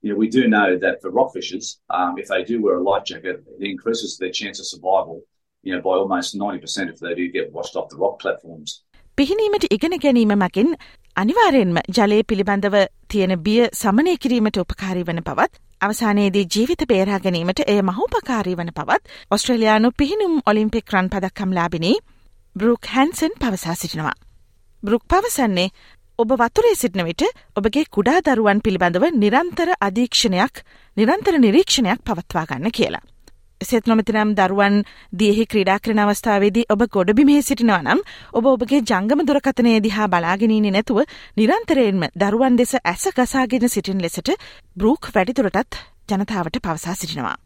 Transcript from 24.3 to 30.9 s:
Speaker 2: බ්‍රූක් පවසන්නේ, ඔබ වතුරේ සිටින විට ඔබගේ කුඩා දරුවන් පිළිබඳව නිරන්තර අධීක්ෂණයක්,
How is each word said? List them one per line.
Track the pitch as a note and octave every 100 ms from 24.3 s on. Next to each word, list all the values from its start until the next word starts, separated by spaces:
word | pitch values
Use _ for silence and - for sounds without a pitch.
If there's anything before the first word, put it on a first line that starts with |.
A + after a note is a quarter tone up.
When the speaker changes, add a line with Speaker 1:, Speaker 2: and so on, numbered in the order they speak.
| _ _ _ _ _ G3+
Speaker 2:
බ්‍රූක් | A3+ _
පවසන්නේ, | F4+ A4+ - A#3+ F#3 F#3 _ - - _ -
ඔබ | A3+
වතුරේ | B3+ A#3+ - A#4 G4
සිටින | A#3+ F#3
විට | E3+ E3+ F#4 - _
ඔබගේ | - G#3 C#4 D#4
කුඩා | - G3+ E4
දරුවන් | D#4+ B3 G#3+ G3+
පිළිබඳව | A3 F#3 F3+ F3 D4
නිරන්තර | D4+ G#3 B3 F4 - E4+ F4+
අධීක්ෂණයක්, | G3+ G3 B3 - A#3 F3+ A#3 - - - _